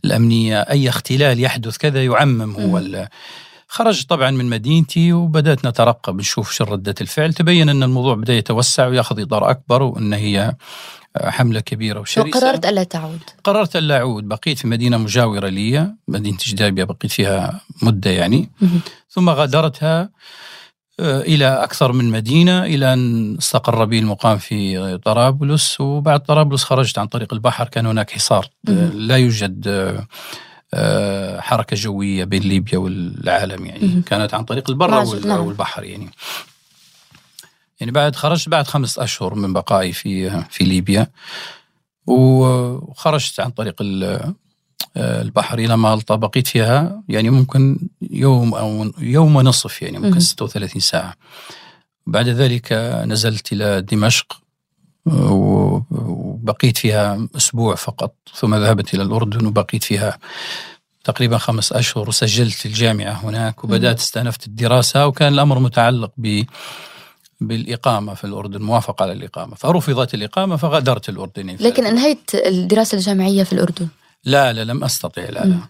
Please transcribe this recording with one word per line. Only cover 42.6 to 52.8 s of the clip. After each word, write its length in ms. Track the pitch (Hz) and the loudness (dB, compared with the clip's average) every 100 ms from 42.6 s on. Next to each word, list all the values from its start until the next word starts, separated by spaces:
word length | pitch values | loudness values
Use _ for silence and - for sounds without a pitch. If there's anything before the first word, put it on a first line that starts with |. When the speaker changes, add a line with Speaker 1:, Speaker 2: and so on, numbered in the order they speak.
| 123 131 151 135 165 156 - - | -2 -6 -12 -4 0 0 -2 -6
Speaker 1:
عن 100 | 101 | -6
طريق 260 | 117 110 - | -4 -8 -6
ال-، 520 | 104 95 95 98 147 190 _ _ _ _ - - | -4 -4 -4 -4 -6 -10 _ _ _ _ -12 -4
آه، 240 | 120 113 | -2 -2
البحر 380 | 113 110 - 120 | -2 -2 -2 -2
إلى 180 | 113 117 | 0 4
مالطا، 380 | 110 110 110 107 | 4 2 0 -2
بقيت 320 | 107 131 127 | 0 -2 0
فيها 560 | 120 110 131 165 208 - | 0 2 2 0 -6 -6
يعني 200 | 107 113 | -2 4
ممكن 500 | 135 131 135 135 139 175 _ - | 4 4 4 4 2 -4 _ -10
يوم 420 | - 135 127 117 | 0 4 4 2
أو 380 | 110 110 107 107 - | 0 -4 -4 -6 -6
يوم 380 | 123 135 160 147 | 0 4 6 8
ونصف 460 | 131 120 - - | 6 4 -2 -8
يعني، 160 | 82 147 | -10 -2
ممكن 120 | 208 | 2
Speaker 2:
مهم. 100 | 175 | 4
Speaker 1:
ستة 260 | 170 - 107 | 4 0 -6
وثلاثين 360 | 104 95 - | -4 -6 -2
ساعة. 320 | - 160 92 - _ - - - - _ _ _ - | -2 -2 -6 -14 _ -20 -20 -20 -20 _ _ _ -2
بعد 220 | 85 120 | 0 2
ذلك 440 | 120 135 120 - 110 | 2 2 2 -2 -2